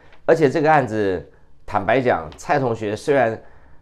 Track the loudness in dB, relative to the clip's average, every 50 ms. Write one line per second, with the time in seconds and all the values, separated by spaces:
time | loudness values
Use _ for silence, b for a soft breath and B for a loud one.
0 | b b b b b 2 2 4 4 2 2 2 2 4 4 2 2 0 -2 -2
1 | -2 -2 -2 -4 -6 -12 b b b b b -20 -16 -6 -6 -4 0 2 0 2
2 | 2 0 0 -2 -2 -8 -16 -16 -6 -2 -2 0 0 -2 -4 -4 -4 -6 -6 -6
3 | -2 0 2 2 2 0 -2 -6 b b b b b b b b